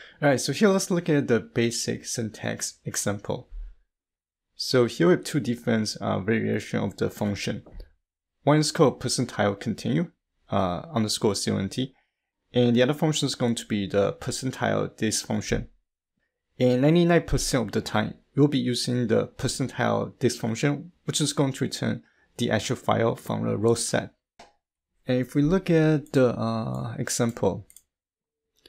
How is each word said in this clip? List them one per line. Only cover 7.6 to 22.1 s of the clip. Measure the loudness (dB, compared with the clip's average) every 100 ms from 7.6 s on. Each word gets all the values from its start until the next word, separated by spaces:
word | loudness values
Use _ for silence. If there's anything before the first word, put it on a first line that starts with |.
| -10 -18 -20 _ _ _ _ _ 2
One | 2
is | 2
called | 4 4 4
percentile | -2 -2 -2 0 0 0
continue, | -4 -4 -2 -2 -2 _ _ _ _
uh, | -2 0 -4 -4
underscore | -2 -2 0 0 0
C | -2
O | -2
N | -2
T, | -4 -8 _ _ _ _ _ _
and | 2 4 4
the |
other | 4 2
function | 0 0 -2
is | 0
going | -2 -2
to | -4
be | -4 0
the | 2 2
percentile | -2 -8 -6 -6 -2 0 0 -2 -4
disk | -2 -2 -4
function. | -4 -2 -4 -4 _ _ _ _ _ _ _ _ 0
And | 2 4
ninety-nine | 6 6 6 4 2
percent | 0 0 0 0
of |
the | -4
time, | -2 -2 -2 -6 _ 2
you'll | 4
be | 2
using | -2 -2 -2 -2 2
the | 2 0
percentile | -4 -6 -4 -4 -2 0 0 -4 -2
disk | -2 0
function, | -4 -2 -2 -2 -8 -14
which | -6 -2
is | -2
going | 0 -2
to | -2 -4
return | -2 -4 -4 -8